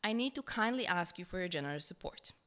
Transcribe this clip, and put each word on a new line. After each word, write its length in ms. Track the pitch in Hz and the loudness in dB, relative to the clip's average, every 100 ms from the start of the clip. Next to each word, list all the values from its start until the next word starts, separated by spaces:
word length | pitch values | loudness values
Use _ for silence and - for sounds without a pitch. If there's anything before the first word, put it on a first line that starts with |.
I 100 | 208 | 2
need 200 | 226 262 285 | 2 2 -2
to 60 | |
kindly 460 | - - 220 254 240 | -4 2 4 4 2
ask 320 | 180 170 - | 2 2 -2
you 60 | 180 | -6
for 140 | 185 | -2
your 100 | 180 | 0
generous 360 | 165 143 147 147 | 0 0 -2 -2
support. 460 | - - - - - | -4 -8 -10 -16 -16